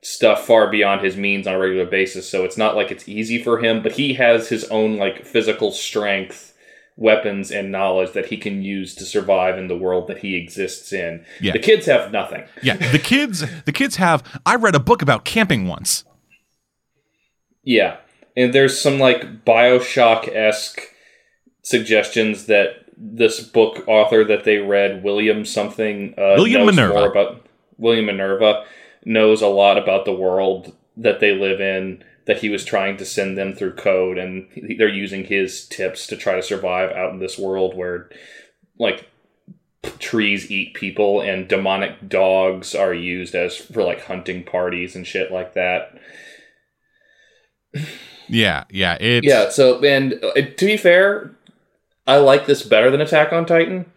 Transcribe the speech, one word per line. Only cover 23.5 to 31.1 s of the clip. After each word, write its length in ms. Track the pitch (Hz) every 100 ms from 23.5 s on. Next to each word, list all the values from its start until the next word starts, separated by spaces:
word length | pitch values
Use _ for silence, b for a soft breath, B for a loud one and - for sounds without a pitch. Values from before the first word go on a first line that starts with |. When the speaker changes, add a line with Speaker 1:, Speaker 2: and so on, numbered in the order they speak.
| - 110 - -
Speaker 1:
author 360 | 110 107 113
that 220 | 107 104 107
they 120 | 104
read, 460 | 101 98 101 98
William 420 | 98 101 107 107 104
something, 680 | - 104 - 110 104 101 -
uh, 160 | 98 98
Speaker 2:
William 280 | 220 254 214
Speaker 1:
knows 100 | 180
Speaker 2:
Minerva. 180 | 107 101
Speaker 1:
more 120 | 101
about, 340 | 101 101 120 _ _ _ _
William 300 | 113 113 107
Minerva 580 | 98 95 98 107 107 B B B B -
knows 360 | 110 110 107
a 60 | 104
lot 300 | 98 101 98
about 260 | 98 95 101
the 60 |
world 640 | 92 92 92 95 95 - - _ -
that 220 | 113